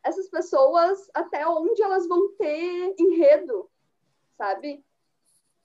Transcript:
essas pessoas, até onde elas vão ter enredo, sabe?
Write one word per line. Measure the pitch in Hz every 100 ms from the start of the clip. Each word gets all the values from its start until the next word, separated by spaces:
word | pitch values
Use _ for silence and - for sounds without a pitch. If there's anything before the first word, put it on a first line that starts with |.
essas | 285 370 370
pessoas, | 339 349 285 269 339 349 392 -
até | 302 339 302 320
onde | 320 339 403
elas | 415 381 339
vão | 349 403
ter | - 330 302 349 349 359 381
enredo, | 359 330 285 302 330 202 - _ _ _ _ _ _ _
sabe? | 202 185 294 285 _ _ _ _ _ _ _ _